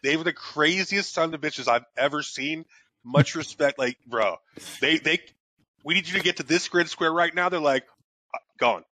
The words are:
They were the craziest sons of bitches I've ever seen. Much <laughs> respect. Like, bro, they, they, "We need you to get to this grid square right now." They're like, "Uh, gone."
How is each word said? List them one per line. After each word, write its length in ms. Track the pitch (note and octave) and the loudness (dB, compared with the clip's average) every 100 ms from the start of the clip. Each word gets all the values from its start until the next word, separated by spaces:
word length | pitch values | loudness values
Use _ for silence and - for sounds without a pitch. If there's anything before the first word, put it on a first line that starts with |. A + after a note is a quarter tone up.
They 120 | C3+ D#3 | 0 0
were 80 | |
the 80 | E3 | 0
craziest 800 | D#3 - - D3+ F#3 F#3 G3 F#3+ | -6 -10 0 2 2 0 -2 -2
sons 200 | - E3 | -2 -2
of 80 | D#3+ | -2
bitches 260 | D3+ - B2+ | -6 -4 0
I've 180 | A#2+ A#2+ - | 0 0 -2
ever 260 | C3+ D3 | -2 0
seen. 400 | C#3+ - C3+ D#3+ D#3+ _ _ _ | -6 -6 -6 -6 -10 _ _ _
Much 320 | A#2+ C3+ C#3+ E3 | 0 4 4 2
<laughs> 0 | |
respect. 420 | D#3 - C#3+ C#3 | -8 0 0 0
Like, 200 | B2+ B2+ B2+ | -4 -4 -8
bro, 300 | A#2 G#2 E2 _ - - - | 0 0 0 _ -20 -18 -4
they, 200 | C3+ D#3+ | 0 2
they, 200 | D3+ E3 - _ _ _ _ _ | 2 -2 -4 _ _ _ _ _
"We 100 | D3 F3 | -2 -2
need 120 | E3 | 0
you 100 | F#3+ | -2
to 60 | |
get 140 | G3 - | 0 -2
to 60 | |
this 260 | C#3 E3 - | 0 0 2
grid 180 | F3 E3+ | 0 0
square 220 | - E3+ | 0 0
right 240 | D#3+ E3+ E3+ | 2 0 2
now." 140 | F3+ | 0
They're 100 | F3 | 2
like, 240 | D3 C3+ - _ _ _ _ | 2 2 -2 _ _ _ _
"Uh, 60 | - _ _ | -14 _ _
gone." 260 | B2 G2 D#2+ | 2 2 -4